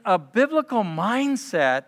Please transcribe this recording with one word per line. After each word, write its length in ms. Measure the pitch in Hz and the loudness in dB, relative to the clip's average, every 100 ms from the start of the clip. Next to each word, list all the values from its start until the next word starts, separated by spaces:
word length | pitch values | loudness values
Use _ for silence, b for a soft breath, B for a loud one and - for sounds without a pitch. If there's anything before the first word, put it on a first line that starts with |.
| 202 | 0
a 120 | 180 | 0
biblical 680 | 139 226 285 311 302 233 | 0 0 2 0 0 -2
mindset, 1040 | 185 160 196 254 277 269 - 165 135 131 | -2 -2 -2 0 0 -2 -2 0 2 0